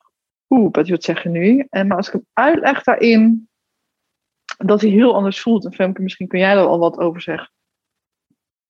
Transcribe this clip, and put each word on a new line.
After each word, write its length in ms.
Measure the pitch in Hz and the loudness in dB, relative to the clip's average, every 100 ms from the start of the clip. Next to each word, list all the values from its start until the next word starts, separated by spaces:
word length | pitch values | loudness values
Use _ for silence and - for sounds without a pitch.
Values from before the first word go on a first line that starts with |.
| _ _ _ _ - | _ _ _ _ -2
"Oeh, 220 | 262 196 | 0 2
Patty, 200 | - 165 | 0 -2
wat 120 | 170 | -2
zeg 200 | - 160 | -4 -6
je 60 | 180 | -4
nu?" 360 | 170 185 262 269 | -2 2 2 0
En, 180 | 196 196 | -4 -2
maar 100 | 185 | -2
als 100 | 208 | -4
ik 60 | |
hem 120 | - - | -8 -6
uitleg 500 | - 262 330 - 277 | -2 0 2 0 -2
daarin, 680 | - - 240 226 220 226 226 _ _ _ _ _ _ _ _ _ - - | 0 0 4 4 4 2 -4 _ _ _ _ _ _ _ _ _ -20 -6
dat 240 | 196 208 | 0 2
hij 80 | 214 | 2
heel 260 | 202 247 202 | 4 4 2
anders 260 | 196 196 | -2 -4
voelt. 240 | - 226 180 | -2 -2 -2
En 80 | |
Femke, 280 | - 190 190 | -4 -4 -4
misschien 260 | 190 - 185 | -8 -8 -6
kun 120 | 185 | -2
jij 160 | 190 202 | 2 2
daar 100 | 175 | 2
al 140 | 175 | 2
wat 180 | 170 170 | -2 -2
over 240 | 170 170 | -4 -6
zeggen. 280 | - 160 - _ _ _ _ _ _ _ _ _ _ _ _ | -10 -10 -12 _ _ _ _ _ _ _ _ _ _ _ _